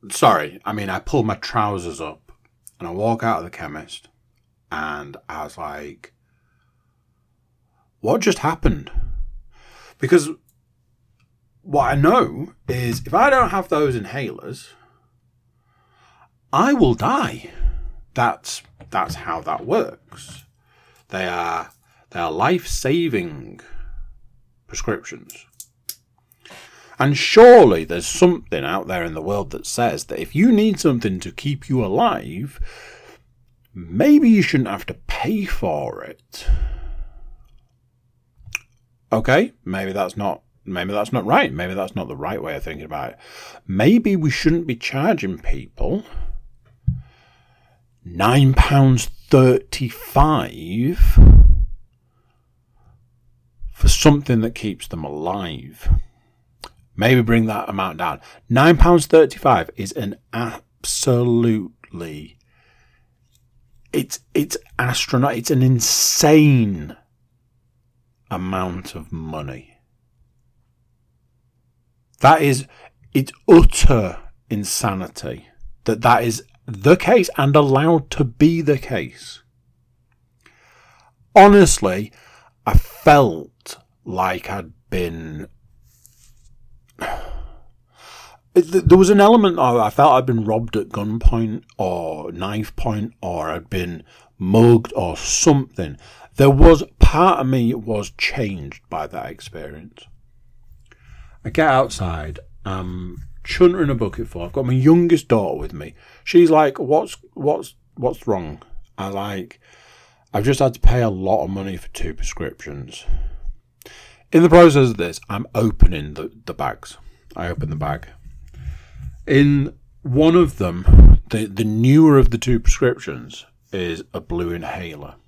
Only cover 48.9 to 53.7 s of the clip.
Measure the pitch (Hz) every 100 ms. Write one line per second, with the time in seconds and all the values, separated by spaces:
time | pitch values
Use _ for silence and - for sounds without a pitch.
48.9 | 123 - - - 139 131 123 - - 127
49.9 | - - - 151 147 73 - 160 202 127
50.9 | 175 - - - - - - - - -
51.9 | _ _ _ _ _ _ _ _ _ _
52.9 | _ _ _ _ _ _ _ -